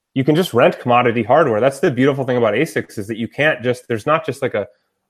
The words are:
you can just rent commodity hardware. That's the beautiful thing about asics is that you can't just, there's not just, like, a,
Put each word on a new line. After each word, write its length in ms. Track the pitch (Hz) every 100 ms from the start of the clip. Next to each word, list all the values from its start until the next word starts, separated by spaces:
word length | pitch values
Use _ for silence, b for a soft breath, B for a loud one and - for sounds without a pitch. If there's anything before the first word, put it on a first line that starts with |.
| _ 135
you 80 |
can 120 | 131 156
just 180 | 185
rent 260 | 117 165 -
commodity 440 | 123 117 117 117
hardware. 380 | 110 147 147 107
That's 180 | 131 -
the 120 | 185
beautiful 340 | 123 139 139 127
thing 120 | 123
about 180 | 113 110
asics 420 | 160 123 - -
is 100 | 101
that 100 | 110
you 100 | 110
can't 340 | - 151 127
just, 240 | 123 117 -
there's 180 | 113 147
not 200 | 160 151
just, 160 | -
like, 120 | 120
a, 140 | 107 98 _ _ _